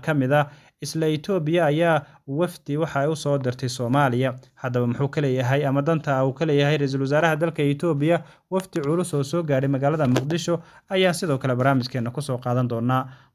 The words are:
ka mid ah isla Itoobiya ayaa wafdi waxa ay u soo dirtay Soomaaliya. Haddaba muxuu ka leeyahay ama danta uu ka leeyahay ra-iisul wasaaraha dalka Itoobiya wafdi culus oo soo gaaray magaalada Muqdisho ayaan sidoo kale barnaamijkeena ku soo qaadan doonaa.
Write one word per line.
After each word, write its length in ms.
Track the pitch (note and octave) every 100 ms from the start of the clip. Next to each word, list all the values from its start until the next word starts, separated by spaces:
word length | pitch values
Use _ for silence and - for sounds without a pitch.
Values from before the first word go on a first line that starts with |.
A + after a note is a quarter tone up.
ka 100 | D#3+
mid 180 | D3+ B2+
ah 140 | D3 C#3+ - - _
isla 260 | D3 D#3+ D#3+
Itoobiya 580 | D#3 D#3 F#3+ D3+ F3 D#3
ayaa 360 | D3 E3+ D3+ D3+ - -
wafdi 500 | C#3+ F3 - - C#3+
waxa 240 | D#3+ C#3
ay 80 | C#3+
u 80 | D3+
soo 220 | C#3+ C#3
dirtay 300 | B2+ B2 B2+
Soomaaliya. 680 | B2 A#2+ C#3 C#3 A#2+ C3 B2+ -
Haddaba 320 | _ C3 B2 A#2+
muxuu 220 | A#2+ C#3+
ka 120 | D#3
leeyahay 440 | C#3 B2+ B2 C#3 C#3+
ama 160 | C#3
danta 420 | C#3+ D#3+ D3+ C3
uu 80 | C3+
ka 120 | B2+
leeyahay 320 | D#3 C#3+ C#3+ D3+
ra-iisul 220 | C#3 C3+
wasaaraha 320 | C3+ D3 E3 D#3
dalka 260 | E3 D#3+
Itoobiya 600 | C#3+ C#3+ F3 C#3+ D#3 E3+ E3 - -
wafdi 300 | F#3 F#3+ E3+
culus 340 | C#3+ E3+ F3+
oo 80 | C#3+
soo 200 | C#3 E3+
gaaray 260 | E3 C3 C#3
magaalada 380 | C#3 C#3 D#3 C3+
Muqdisho 520 | B2+ C#3 E3+ F3 E3+ - - -
ayaan 260 | F#3+ F#3
sidoo 240 | E3+ F3+ C3
kale 160 | C3+ B2
barnaamijkeena 540 | C3 C3+ B2 C3 A#2
ku 100 | D3+
soo 160 | C#3+ B2
qaadan 300 | B2 B2 B2
doonaa. 360 | A#2 A#2+ C3 C3 - _